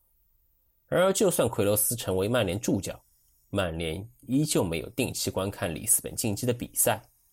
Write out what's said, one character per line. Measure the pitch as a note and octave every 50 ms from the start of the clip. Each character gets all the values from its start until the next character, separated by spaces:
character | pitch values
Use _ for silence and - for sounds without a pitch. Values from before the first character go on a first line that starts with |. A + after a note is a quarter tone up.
| _ _ _ _ _ _ _ _ _ _ _ _ _ _ _ _ _
然 | - - D#3+ F#3
而， | G3 F#3+
就 | - A3+ F3+
算 | - - C#3+
奎 | A#2 - - G2
罗 | G2+ G#2+
斯 | - - - B2
成 | - - - F#2
为 | F#2 F#2+
曼 | G#2+ B2 B2 G#2+
联 | F2+ F2 A2
助 | - - D3 G2
教， | - - - - _ _ _ _ _ _ _ _ _ -
曼 | - G2+ F#2+ E2+ D#2+
联 | E2 E2+ D#2+ D#2+ F#2 G#2+ - - _
依 | - - B2 C#3+ D3+
旧 | D3+ - D#3 A2
没 | E2+ E2 D#2
有 | A1+ -
定 | - - A#2+ E2+ D#2+
期 | - - B2+
观 | - F#2+ F#2+ G2+
看 | - - - F2 D#2+
里 | - G#2
斯 | - - -
本 | - - -
竞 | - - A2 G2+
技 | - -
的 | B2 A#2
比 | A#2+ - - -
赛， | - - A#2+ G#2+ G#2 - _ _ _ _ _